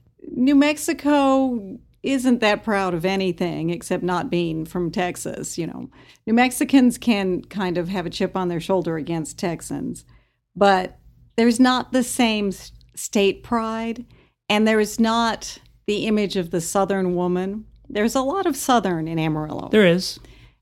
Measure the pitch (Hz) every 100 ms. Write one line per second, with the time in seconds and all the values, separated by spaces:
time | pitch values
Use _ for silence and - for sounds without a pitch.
0 | _ _ - - 262 277 294 302 - 320
1 | 285 294 269 269 262 240 196 - - _
2 | 254 269 254 240 214 202 - 202 185 175
3 | 185 196 190 170 180 151 165 170 - 180
4 | 175 180 - 175 170 160 160 185 175 175
5 | 180 - - - 165 - 165 - - -
6 | - _ - 226 254 247 294 277 247 233
7 | 240 202 190 180 - 196 185 175 175 196
8 | 170 - 185 190 180 175 170 190 170 160
9 | 147 170 151 - 175 160 - 143 - -
10 | - _ _ _ _ 180 202 190 185 -
11 | - _ _ - 233 240 254 254 - 254
12 | 240 - 233 214 202 185 - - - -
13 | - 214 196 - - 233 220 226 226 226
14 | 240 - _ _ - 208 220 220 208 220
15 | 220 226 226 214 - - - _ - 208
16 | 220 214 196 196 170 175 165 202 196 196
17 | 185 175 180 180 190 214 220 - - 208
18 | 220 269 262 381 370 277 - 240 190 170
19 | 160 165 160 156 151 - - 214 185 175
20 | - - - - - _